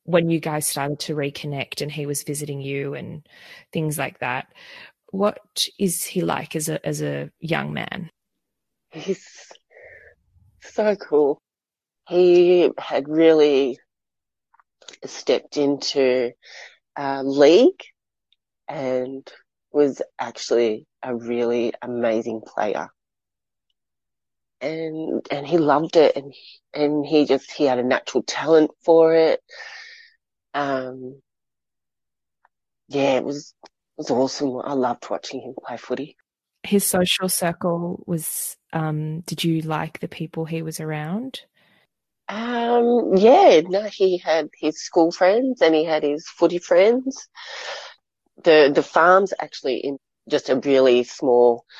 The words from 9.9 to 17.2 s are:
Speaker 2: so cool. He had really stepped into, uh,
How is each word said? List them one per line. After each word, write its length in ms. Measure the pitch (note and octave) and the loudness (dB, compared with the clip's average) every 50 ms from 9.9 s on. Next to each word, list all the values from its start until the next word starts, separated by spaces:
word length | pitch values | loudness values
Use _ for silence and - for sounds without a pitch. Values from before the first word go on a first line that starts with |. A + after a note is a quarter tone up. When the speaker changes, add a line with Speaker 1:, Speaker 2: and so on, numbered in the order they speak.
| - - - - _ _ _ _ _ _ _ _ _ _ | -20 -20 -20 -20 _ _ _ _ _ _ _ _ _ _
Speaker 2:
so 360 | - - - - G#3+ G#3+ G#3 F#3+ | -20 -14 -4 -2 0 0 0 -2
cool. 440 | - - D#3 D3 D3+ C#3 D3+ - _ _ _ _ _ _ _ _ _ _ _ _ _ - | -4 0 2 2 2 2 0 -4 _ _ _ _ _ _ _ _ _ _ _ _ _ -4
He 640 | F3 F3 F3+ F3+ F3 F3 F3 F3 F3+ F3 E3 - - - | 2 4 6 6 6 6 6 6 6 4 4 2 0 -2
had 300 | - - D3+ A#2+ C#3 D3 | -10 -6 -4 -4 -4 -2
really 720 | D#3 D#3+ E3 D#3+ D#3+ D#3 D3 D3+ C#3+ C3+ C#3 C3 B2 - _ _ _ _ _ _ _ _ _ _ _ _ _ _ _ _ _ _ _ _ _ - - - - | 0 4 6 6 6 6 6 4 4 2 0 0 -4 -8 _ _ _ _ _ _ _ _ _ _ _ _ _ _ _ _ _ _ _ _ _ -20 -20 -18 -18
stepped 500 | C3+ - - - - C3 - - - - | -16 -16 -10 -2 -2 -2 -2 -2 -6 -4
into, 760 | D3+ C#3+ C#3 C#3+ C3+ - - - D3 C3+ B2+ B2+ B2+ B2 A#2+ B2+ _ _ - - - - - _ _ _ _ - C#3 | -2 0 0 0 -2 -4 -4 -2 0 2 2 2 0 -2 -4 -6 _ _ -20 -20 -20 -20 -20 _ _ _ _ -12 -8
uh, 240 | C#3+ C#3 C#3 C3+ | -6 -6 -6 -6